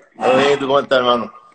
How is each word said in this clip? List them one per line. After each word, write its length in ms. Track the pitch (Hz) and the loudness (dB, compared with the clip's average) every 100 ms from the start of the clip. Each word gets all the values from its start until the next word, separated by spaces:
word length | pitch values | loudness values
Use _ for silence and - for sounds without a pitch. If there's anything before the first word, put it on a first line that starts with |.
| _ - | _ -6
Todo 180 | 120 131 | 0 2
bien, 200 | 139 139 | 2 0
¿tú 80 | 135 | 0
cómo 140 | 143 | -2
estás, 180 | - 131 | 0 0
hermano? 340 | 123 120 104 - _ | 0 -2 -4 -14 _